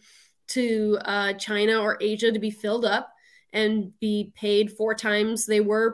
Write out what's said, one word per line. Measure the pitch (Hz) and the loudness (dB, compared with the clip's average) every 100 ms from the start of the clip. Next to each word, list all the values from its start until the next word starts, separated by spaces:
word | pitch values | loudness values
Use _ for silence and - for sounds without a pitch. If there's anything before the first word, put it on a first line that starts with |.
| _ - _ _ - | _ -20 _ _ -6
to, | 254 240 220 214 208 | -2 0 0 2 0
uh, | - 202 196 | 0 -2 -2
China | 196 - 208 214 220 | -4 -4 0 2 2
or | 208 - | 0 0
Asia | 208 208 226 | -2 0 0
to | 214 | 0
be | 220 | -4
filled | 208 208 233 | -4 -4 -2
up | 220 220 - _ _ _ _ | 0 0 -4 _ _ _ _
and | 214 214 220 190 - | -2 0 0 -4 -4
be | 214 208 208 | -2 -2 -4
paid | - 208 208 208 | -6 2 2 2
four | - 220 220 | 0 -4 -2
times | 220 208 220 220 - | 0 0 0 -2 0
they | 208 | 2
were | 208 214 226 | 2 2 2